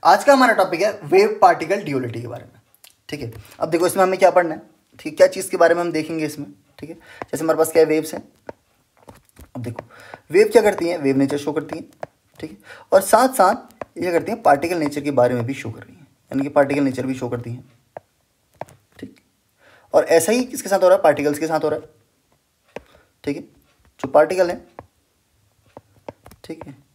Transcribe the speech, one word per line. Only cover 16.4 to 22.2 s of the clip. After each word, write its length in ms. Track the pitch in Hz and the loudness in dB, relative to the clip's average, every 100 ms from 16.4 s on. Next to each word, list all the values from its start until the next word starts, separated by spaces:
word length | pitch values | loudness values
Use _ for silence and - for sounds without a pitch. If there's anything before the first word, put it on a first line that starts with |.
कि 60 | 139 | -2
पार्टिकल 340 | 147 135 143 | 2 2 2
nature 220 | 139 127 131 | -2 -2 -6
भी 100 | 127 | -6
शो 140 | 123 | -6
करती 220 | 120 117 | -8 -10
हैं। 200 | 123 - _ _ - _ _ _ _ _ _ - _ _ _ | -14 -16 _ _ -20 _ _ _ _ _ _ -20 _ _ _
ठीक, 200 | - _ _ _ _ _ _ _ _ | -20 _ _ _ _ _ _ _ _
और 120 | - - | 0 4
ऐसा 260 | 165 165 | 2 2
ही 120 | 240 | -2
किसके 260 | 247 - 196 | -2 -8 -4
साथ 100 | 190 | 2
हो 80 | 180 | 4
रहा 100 | 190 | 4
है, 60 | |
particles 360 | 170 147 147 143 | 4 2 -2 -2
के 80 | 156 | -4
साथ 120 | 156 | -2
हो 100 | 151 | -2
रहा 100 | 156 | -4
है। 100 | - _ _ _ | -8 _ _ _